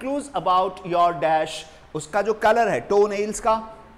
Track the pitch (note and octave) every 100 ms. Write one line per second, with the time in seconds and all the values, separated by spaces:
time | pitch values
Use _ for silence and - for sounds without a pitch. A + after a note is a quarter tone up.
0 | B3+ C#4+ C#4+ F#3 F#3 F3+ F#3+ F#3+ F3+ E3+
1 | F3 E3 D#3 D#3+ D#3 - - - - D#3
2 | - G#3 G3+ G#3+ G#3+ A#3 A3 C#3 - G3+
3 | G#3 G3+ G#3+ G3+ A#3 A3 A3 - -